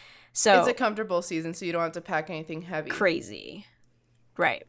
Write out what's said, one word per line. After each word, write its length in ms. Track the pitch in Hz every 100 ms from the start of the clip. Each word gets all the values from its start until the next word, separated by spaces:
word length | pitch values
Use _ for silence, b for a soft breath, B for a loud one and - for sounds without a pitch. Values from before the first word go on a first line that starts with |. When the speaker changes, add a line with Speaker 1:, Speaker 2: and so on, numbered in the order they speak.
| b b b
Speaker 1:
So 260 | - 220 185
Speaker 2:
It's 80 | 165
a 60 |
comfortable 480 | - 220 208 208 175
season, 320 | 175 165 165
so 100 | 170 180
you 60 |
don't 100 | 170
have 100 | 165
to 80 | 165
pack 300 | 165 160 160
anything 320 | 160 160 160
heavy. 280 | 175 160 151
Speaker 1:
Crazy. 760 | - 190 165 - 104 60 - - _ _ _ _ _ _ -
Right. 280 | 170 -